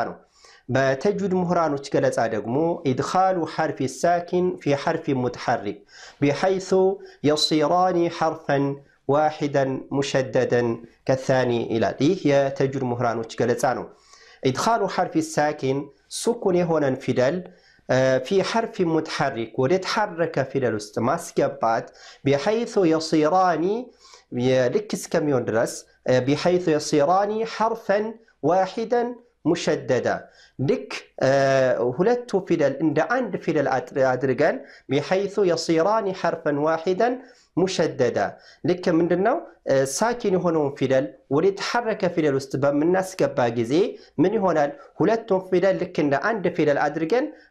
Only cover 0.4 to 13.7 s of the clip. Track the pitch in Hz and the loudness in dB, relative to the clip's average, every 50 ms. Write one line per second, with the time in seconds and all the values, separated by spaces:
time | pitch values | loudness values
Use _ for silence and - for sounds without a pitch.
0.4 | - - - _ _ - 120 131 135 135 135 135 - 208 202 180 190 190 185 185 | -20 -20 -20 _ _ -2 0 0 2 0 0 0 0 -2 0 0 -2 0 0 0
1.4 | 180 170 180 170 165 151 147 139 - - - 143 135 131 127 135 120 113 110 104 | 0 0 0 0 0 0 -2 -4 -4 -2 0 0 2 2 2 0 0 0 -2 -4
2.4 | 98 110 120 143 160 170 175 - - 143 127 123 - - - 185 190 190 185 180 | -4 -2 -2 0 0 0 -2 -2 -2 -2 0 0 -2 0 2 2 2 2 2 0
3.4 | 160 156 - - 160 151 - - 135 127 - - - 170 175 175 175 - - 180 | -2 -4 -2 -4 -4 -4 -2 -4 -6 -6 -4 -2 0 2 2 0 0 -2 -2 0
4.4 | 180 180 180 - - 156 139 139 - 170 160 160 - - 139 127 123 123 120 - | 0 0 -2 -2 -2 -2 -2 0 0 -2 -4 -2 -2 -2 -2 0 -2 -2 -4 -4
5.4 | - - 123 110 101 104 92 - - _ - - - - - _ 139 143 139 139 | -2 -2 -2 -2 -2 -6 -10 -10 -14 _ -20 -20 -20 -20 -6 _ -2 0 0 0
6.4 | - 190 190 185 185 - 185 190 190 190 196 - - - - _ - 139 151 151 | 0 0 0 0 0 0 2 4 4 2 0 -2 -8 -16 -12 _ 0 0 2 2
7.4 | - - 165 151 151 147 170 180 185 185 180 170 170 170 165 - 160 160 156 - | 0 0 2 2 2 2 2 2 2 2 2 2 0 0 0 -2 -2 -2 -2 -4
8.4 | - - 143 139 139 139 139 139 - _ _ _ _ - 135 147 156 151 151 - | -4 -2 0 0 0 0 -2 -6 -12 _ _ _ _ 0 2 2 2 0 0 -2
9.4 | 156 143 139 143 139 139 131 127 - - 135 139 139 - - 139 127 120 113 131 | -4 -2 0 0 0 0 -2 -4 -6 -4 -4 -2 -2 0 0 -2 -2 0 0 0
10.4 | 123 117 127 120 123 117 117 117 - - _ _ _ - 135 131 - - 135 131 | 2 2 2 2 2 0 -2 -4 -8 -16 _ _ _ -2 -2 0 0 0 2 2
11.4 | 127 120 120 117 117 - - 113 107 98 92 - 131 151 190 180 - 143 139 139 | 2 2 0 0 -2 -2 0 0 0 0 0 0 0 0 0 2 2 2 2 2
12.4 | 139 135 135 - 139 131 131 139 131 123 120 113 123 117 110 113 113 - - - | 2 0 0 0 -2 -2 -2 -4 -4 -4 -2 -2 -2 -2 -2 -2 -6 -6 -4 -2
13.4 | 123 113 120 117 - 131 | 0 0 0 0 0 -2